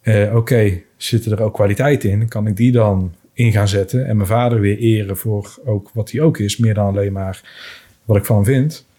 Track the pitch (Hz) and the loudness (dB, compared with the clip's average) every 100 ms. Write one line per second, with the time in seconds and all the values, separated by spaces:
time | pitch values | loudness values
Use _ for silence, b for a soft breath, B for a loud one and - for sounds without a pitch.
0 | - 107 104 117 113 123 107 90 - _ | 2 2 2 0 2 2 2 0 -10 _
1 | - 117 110 104 107 - 101 101 135 139 | -2 -2 -2 -2 -2 0 0 2 0 2
2 | 104 101 113 110 107 101 120 120 107 95 | 0 0 -2 -2 -4 2 2 4 2 2
3 | 92 82 _ - 117 107 101 98 95 123 | -2 -8 _ -2 2 2 2 0 -2 -4
4 | 131 107 95 113 120 117 101 101 117 110 | -2 -2 0 0 2 0 0 0 2 0
5 | 101 95 113 104 98 - - 107 101 113 | -2 -6 -4 -6 -8 -14 -4 -4 -4 -10
6 | 107 120 160 - 101 - 113 104 101 98 | -8 0 0 0 -4 0 0 2 0 0
7 | 101 98 95 95 - B B B B B | -2 -4 -8 -10 -16 B B B B B
8 | - - - 110 101 135 147 - _ | 0 0 2 0 2 2 0 -4 _